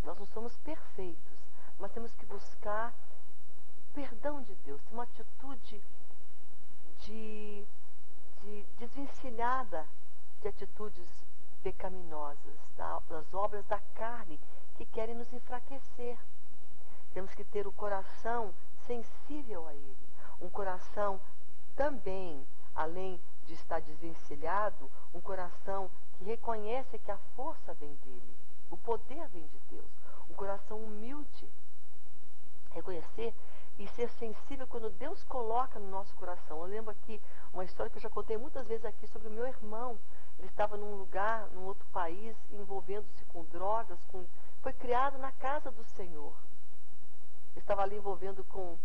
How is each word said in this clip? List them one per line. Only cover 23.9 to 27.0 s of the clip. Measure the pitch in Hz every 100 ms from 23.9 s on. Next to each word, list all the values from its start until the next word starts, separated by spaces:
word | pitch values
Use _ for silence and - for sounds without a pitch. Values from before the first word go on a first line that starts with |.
| 156 165 165 - 147 156 190 208 - - - -
um | 175
coração | - 190 180 - - 196 190 - - -
que |
reconhece | 185 226 - 226 208 247 262
que | 220